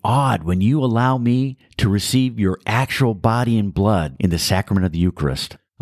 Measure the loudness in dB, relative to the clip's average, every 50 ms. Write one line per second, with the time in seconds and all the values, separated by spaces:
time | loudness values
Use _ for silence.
0 | -4 -2 0 0 0 0 -2 -2 -2 -2 0 2 2 2 2 2 0 0 0 0
1 | 0 0 0 0 0 0 0 0 0 -4 -6 -10 _ _ _ -2 0 0 0 0
2 | 0 0 0 0 0 0 0 0 0 0 -2 -2 -4 -2 -2 -2 -2 -2 -2 0
3 | 0 0 0 2 2 2 2 2 2 2 0 0 0 0 0 0 2 2 2 2
4 | 0 -4 -4 -2 -2 0 0 0 -2 0 -2 -2 0 0 0 0 0 0 0 0
5 | 0 0 0 -2 -2 -4 -2 -4 -8 -10 -14 -20 _ _ _ -4